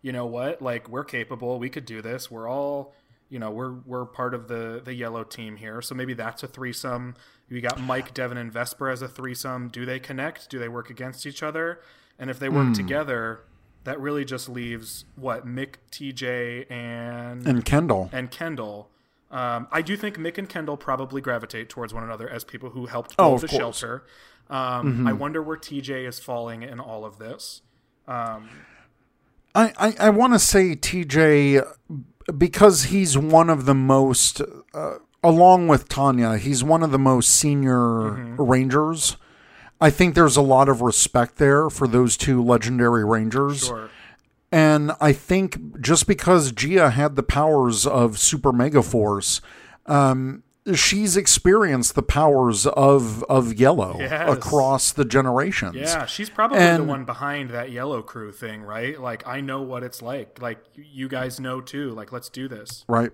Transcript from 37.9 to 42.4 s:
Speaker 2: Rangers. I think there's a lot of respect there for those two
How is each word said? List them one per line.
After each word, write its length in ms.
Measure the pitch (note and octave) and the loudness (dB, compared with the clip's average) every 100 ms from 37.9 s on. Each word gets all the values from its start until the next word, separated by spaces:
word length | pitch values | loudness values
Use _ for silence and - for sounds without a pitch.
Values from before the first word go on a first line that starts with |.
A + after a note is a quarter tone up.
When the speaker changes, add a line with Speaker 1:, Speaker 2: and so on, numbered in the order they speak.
| A2+ A2 G#2 A#2+ B2 | 0 -2 -6 -10 -2
Speaker 2:
Rangers. 760 | C3 B2+ C3 C#3 D#3 D#3+ - - _ _ _ - - _ | 2 2 4 2 0 -2 -4 -4 _ _ _ -20 -20 _
I 100 | D#3 | 4
think 240 | - F3+ | 6 2
there's 220 | D3+ D#3+ C#3+ | 6 6 6
a 60 | |
lot 260 | C#3 C3 C#3 | 6 6 6
of 120 | B2 | 4
respect 540 | A#2+ G#2 - B2 A#2+ - | 2 2 2 2 0 2
there 340 | C#3+ C#3+ D#3 | 4 4 2
for 160 | - C3 | 0 2
those 300 | A#2 B2 - | 4 4 2
two 260 | - B2+ | 0 2